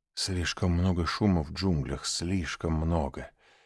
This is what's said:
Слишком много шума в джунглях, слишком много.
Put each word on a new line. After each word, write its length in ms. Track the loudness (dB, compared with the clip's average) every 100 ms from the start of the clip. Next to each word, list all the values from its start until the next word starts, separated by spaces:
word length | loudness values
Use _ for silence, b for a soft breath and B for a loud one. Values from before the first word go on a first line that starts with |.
| _
Слишком 580 | -8 -4 -2 -2 0 2
много 340 | 4 2 2 0
шума 380 | 2 4 4
в 80 | 2
джунглях, 520 | -2 0 0 0 -4
слишком 680 | -4 -4 -2 -2 -2 -4 -2
много. 580 | 0 2 0 0 -6 -12 b b b